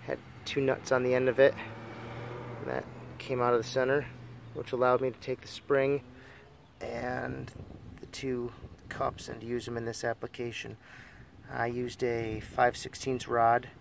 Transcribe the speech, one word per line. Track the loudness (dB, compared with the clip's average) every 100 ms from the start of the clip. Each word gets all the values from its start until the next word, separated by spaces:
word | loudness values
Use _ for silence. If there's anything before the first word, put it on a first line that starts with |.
| -6
Had | -8 -8 -12 -4
two | 0
nuts | 2 2 2
on | 2
the | 4
end | 4 4
of | 8
it. | 8 8 -8 -10 -12 -12 -10 -10 -10 -10 -10 -8
And | -4
that | -4 -6 -14 -16 -14
came | -4 2
out | 4
of | 4
the | 2
center, | 2 4 2 0 -12 -16 -16 -12
which | -10 -4
allowed | 2 6 6
me | 2
to | -4
take | -8 -8
the | -8
spring | -12 2 4 4 0 -4 -18 -20 -20 -20 -20 -20 -12
and | -8 -4 -4 -4 -4 -6 -8 -12 -16 -14 -16 -16
the | -12
two | -8 -4 -2 -4 -8 -16 -18 -12
cups | -4 -4 -4 -10
and | -10
use | -4 -4 -4
them | -4
in | -4
this | -2
application. | -2 -2 -6 -6 -6 -6 -10 -12 -16 -20 -20 -20 -20 -20 -10
I | -2 -2
used | 0 -4 0
a | 0 0 -2 -4
five | -4 4 4 4
sixteenths | -10 -6 -2 -2 0
rod | 4 6 6 2 -16